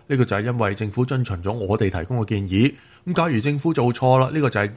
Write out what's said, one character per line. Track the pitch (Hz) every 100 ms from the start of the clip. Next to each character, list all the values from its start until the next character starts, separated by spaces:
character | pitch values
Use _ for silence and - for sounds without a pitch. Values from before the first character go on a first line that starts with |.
| -
呢 | 135
個 |
就 | 117 101
係 |
因 | 110 123
為 | 104
政 | 101 107
府 | 110
遵 | 131 131
循 | 123 92
咗 | 90
我 | 117 95 110
哋 | 98
提 | 90 85
供 | 123
嘅 |
建 | 107 104 98
議。 | 95 131 - - - -
咁 |
假 | 175 165
如 | 117
政 | 139 147
府 | 165
做 | 156 120
錯 | 120 127 131
啦， | 131
呢 | 156
個 | 139
就 | 107
係 | 104